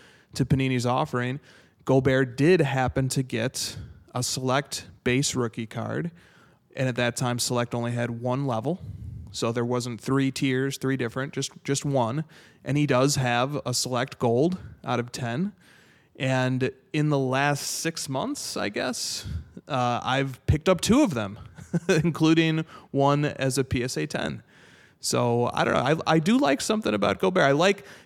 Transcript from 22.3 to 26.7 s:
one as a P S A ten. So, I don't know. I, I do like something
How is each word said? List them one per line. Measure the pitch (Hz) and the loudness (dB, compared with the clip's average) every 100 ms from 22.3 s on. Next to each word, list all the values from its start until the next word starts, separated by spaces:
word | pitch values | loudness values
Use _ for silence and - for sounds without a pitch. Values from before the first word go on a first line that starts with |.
| 165 160 160 160 - - | 6 4 2 -4 -10 -6
one | 139 139 143 | 2 4 4
as | 147 - 135 131 | 0 -2 -2 0
a | |
P | 131 123 | 0 -2
S | 127 160 | -2 -4
A | 151 | -6
ten. | - 78 69 - - - - - _ | -4 -6 -6 -12 -20 -20 -20 -20 _
So, | - 123 123 120 120 | -2 0 2 2 0
I | - | 0
don't | 165 | 0
know. | - 131 160 - | 2 2 2 2
I, | |
I | 165 | 2
do | 160 247 | 4 2
like | 277 277 | 2 0
something | - | 0